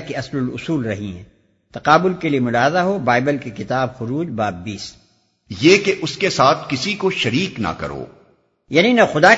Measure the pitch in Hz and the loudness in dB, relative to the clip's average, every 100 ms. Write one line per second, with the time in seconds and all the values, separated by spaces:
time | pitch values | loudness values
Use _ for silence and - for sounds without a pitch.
0 | 156 139 123 143 123 123 - 156 113 101 | 0 -8 -6 -6 -4 -6 -4 -4 -4 -6
1 | 104 87 101 _ _ _ _ - 143 156 | -8 -12 -16 _ _ _ _ -4 4 4
2 | 185 180 165 139 123 117 135 175 180 202 | 4 -2 -2 0 0 2 2 2 0 -2
3 | 123 120 135 143 120 104 104 127 127 - | 0 2 2 -2 -6 -10 -4 -2 -4 -6
4 | 117 139 170 113 104 87 92 95 - - | -6 -6 -6 -4 -4 -6 -10 -10 -12 -18
5 | _ _ _ _ - 92 143 202 190 190 | _ _ _ _ -16 2 6 6 4 -2
6 | 160 - 190 - 135 151 - 131 180 202 | -4 -4 -2 2 4 2 -2 -6 -4 -2
7 | 190 - 123 113 190 113 92 73 76 69 | -2 -2 -2 0 -2 -4 -6 -6 -8 -8
8 | 58 - _ _ _ _ - 139 214 247 | -12 -16 _ _ _ _ -2 2 4 4
9 | 196 156 175 | 4 6 6